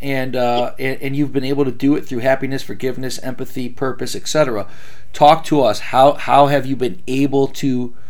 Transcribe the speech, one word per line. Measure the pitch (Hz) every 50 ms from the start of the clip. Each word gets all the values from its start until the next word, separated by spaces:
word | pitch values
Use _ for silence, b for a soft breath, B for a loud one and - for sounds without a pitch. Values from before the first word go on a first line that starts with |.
and, | 139 139 135 131 131 131 127
uh, | 127 123 120 120 120 123 - - -
and, | 131 135 131 -
and | 143 135 135
you've | 143 147 131
been | 131 135 127
able | 131 143 139 143
to | 127
do | 113 - 135 139 151
it | 151 -
through | - 131 117
happiness, | 120 131 135 131 139 131 135 131
forgiveness, | - - 104 98 123 131 123 131 131 127 - -
empathy, | - 131 123 - 135 - - 131 123 120
purpose, | 123 - 139 131 123 - 131 117 -
et | 101 - -
cetera. | - 156 151 131 113 101 95 B B B B B B B B B -
Talk | - 151 147 160 160 -
to | - 156 147
us. | 127 107 101 -
How, | - - - 127 135 147
how | 143 - - 123 131 139 143 139
have | 147 139 123
you | 135 135
been | 117 127 117 92 - -
able | 127 127 135 143 135 135 139 139 131
to | - - - 139 127 123 123 120 b b b